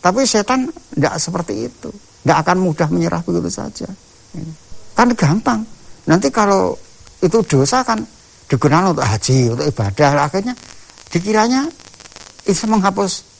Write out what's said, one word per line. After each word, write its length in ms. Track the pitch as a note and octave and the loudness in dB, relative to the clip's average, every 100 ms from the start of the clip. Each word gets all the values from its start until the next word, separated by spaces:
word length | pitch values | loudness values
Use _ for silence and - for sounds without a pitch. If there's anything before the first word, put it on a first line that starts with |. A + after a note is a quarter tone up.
Tapi 240 | F3+ G#3 C4+ | 2 2 2
setan 420 | G#3+ G#3 C4 B3+ - - | 2 0 -2 -2 -8 -8
tidak 300 | - C#3+ - | -2 -2 -2
seperti 480 | - F3 E3+ - - | -4 -4 -4 -6 -8
itu. 200 | - - G#3 - - | -10 -16 -16 -20 -6
Tidak 160 | - D#3 | 0 2
akan 200 | D#3+ F#3 | 2 2
mudah 240 | F#3 D3+ D#3 | 0 0 0
menyerah 320 | F3 E3 E3+ E3+ | 0 0 -2 -2
begitu 240 | - F3 | -2 -2
saja. 400 | - - - - F#3+ - - - E3 D#3+ D#3+ - - - | -6 -10 -10 -12 -14 -20 -20 -16 -12 -12 -14 -16 -16 -8
Kan 160 | - A#3+ A3+ | 0 2 4
gampang. 480 | D3 F#3+ C4 A#3 A3 - - - - | 2 2 0 -4 -6 -14 -20 -12 2
Nanti 240 | E3 C4+ | 2 2
kalau 480 | B3 G3+ G3 F#3 - - - - - | 2 2 2 0 -4 -12 -20 -20 -2
itu 240 | F3+ A3+ G3+ | 2 2 2
dosa 320 | C3+ C#3 B3+ | 2 2 0
kan 160 | B3 A3 - - - - - | 0 -4 -6 -16 -20 -20 -4
digunakan 480 | B2 A#2 D#3 F#3+ | 0 4 4 2
untuk 80 | D3 | 0
haji, 560 | G2 G#2+ - C3 A#2+ A#2+ | 0 0 2 2 2 0
untuk 80 | D3 | -2
ibadah. 640 | - G2+ G2 C#3+ C#3+ D3 | -2 -4 2 2 4 0
Akhirnya 240 | F#3 A3 B3 - - - - - | -2 -4 -8 -14 -20 -20 -20 -6
dikiranya 560 | E3+ F#3+ G#3+ A3+ C4 D4+ - - - - - - - - | -4 0 2 2 2 -2 -8 -20 -20 -20 -20 -20 -8 -2
itu 160 | F#3 G#3+ | 0 2
menghapus. 560 | A3 G3 G3 G3 - - | 2 2 0 -2 -4 -10